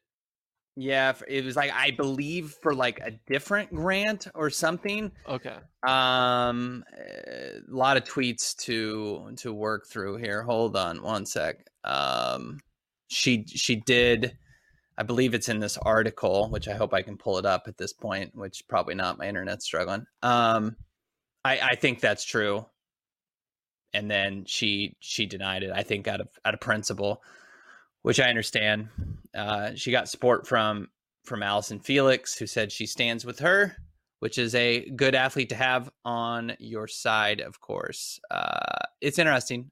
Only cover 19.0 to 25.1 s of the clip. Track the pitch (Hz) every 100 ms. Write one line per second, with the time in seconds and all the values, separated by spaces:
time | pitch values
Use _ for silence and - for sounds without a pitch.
19 | 92 - 98 101 92 104 - 82 90 98
20 | 135 _ 120 120 117 113 107 - - _
21 | _ _ _ _ 135 131 131 123 143 117
22 | 113 104 - 117 104 101 120 _ _ _
23 | _ _ _ _ _ _ _ _ _ 104
24 | 104 101 98 98 90 - 107 101 101 -
25 | -